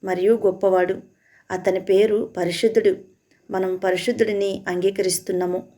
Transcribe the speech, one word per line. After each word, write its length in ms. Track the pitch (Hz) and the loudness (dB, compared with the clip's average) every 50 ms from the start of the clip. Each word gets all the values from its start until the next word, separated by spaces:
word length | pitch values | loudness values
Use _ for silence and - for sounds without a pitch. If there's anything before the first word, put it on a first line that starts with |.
| - | -4
మరియు 360 | 190 185 180 185 202 226 226 208 | -4 -2 0 4 2 2 4 4
గొప్పవాడు. 520 | 196 185 190 - 196 185 185 180 180 190 - - - _ _ _ _ _ _ _ _ | 0 0 2 2 2 4 4 2 0 -2 -6 -8 -20 _ _ _ _ _ _ _ _
అతని 280 | 196 190 185 196 185 190 | -8 -4 -2 -2 -2 -2
పేరు 540 | 185 190 196 190 208 214 214 208 - - - 180 | 0 2 2 4 4 4 2 0 -2 -4 -6 -4
పరిశుద్ధుడు. 580 | 180 170 170 - - 226 220 233 214 208 185 - - _ _ _ _ _ _ _ _ _ | -4 -4 -2 0 0 2 2 4 2 2 0 0 -6 _ _ _ _ _ _ _ _ _
మనం 260 | 196 185 185 185 185 185 | -4 -4 -2 -2 -4 -2
పరిశుద్ధుడిని 880 | 190 190 185 180 170 247 240 - 226 214 208 202 202 196 190 190 - - | -2 -2 -2 0 0 -2 0 0 0 0 0 -2 -2 -2 -4 -6 -6 -6
అంగీకరిస్తున్నాము. 960 | 180 180 175 190 196 196 196 185 180 - - - 185 180 185 175 180 185 - - _ | -4 0 0 0 0 0 -2 -2 -2 -4 -4 -4 -2 -2 -2 -2 -2 -4 -6 -10 _